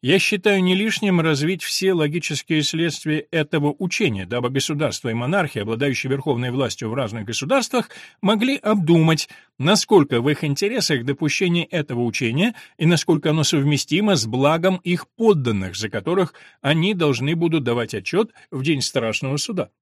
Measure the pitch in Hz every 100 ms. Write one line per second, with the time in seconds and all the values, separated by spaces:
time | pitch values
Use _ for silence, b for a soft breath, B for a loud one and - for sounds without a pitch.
0 | 127 185 - 208 208 196 180 185 220 -
1 | 208 180 160 147 151 185 - - 190 175
2 | 151 165 - 147 - 156 143 160 165 -
3 | 156 151 - 165 151 160 147 143 185 -
4 | 196 101 92 120 123 135 - 147 151 -
5 | 123 113 123 196 165 - 104 113 143 123
6 | 135 139 151 120 123 127 127 - 113 120
7 | 120 113 101 117 143 269 240 247 - B
8 | B B 190 220 247 277 208 214 156 170
9 | 160 160 - B B _ 143 208 - 202
10 | 143 120 127 151 156 143 202 240 - 143
11 | 120 139 156 - 185 170 165 170 147 120
12 | 120 110 120 127 220 B B B 156 165
13 | - 151 160 156 147 160 143 143 - 156
14 | 208 175 110 123 139 165 180 185 - 175
15 | - _ 226 185 120 104 92 85 110 95
16 | 98 185 180 B B B 139 160 180 196
17 | 156 120 135 165 165 156 120 120 113 107
18 | 95 190 220 b b 143 135 147 120 135
19 | 113 107 - 139 - 190 117 _